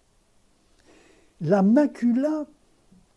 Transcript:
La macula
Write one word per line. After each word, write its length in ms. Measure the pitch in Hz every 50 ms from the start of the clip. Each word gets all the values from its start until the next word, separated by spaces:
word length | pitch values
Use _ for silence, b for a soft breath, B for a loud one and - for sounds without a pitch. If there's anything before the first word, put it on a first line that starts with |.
| _ _ _ _ _ _ _ _ _ _ _ _ _ _ _ b b b b b b b b b b b b b
La 200 | 175 147 - 196
macula 840 | 190 202 226 294 294 285 - - 240 240 233 254 269 302 311 311 294 - _ _ _ _ _ _ _ _ _ _ _ _ _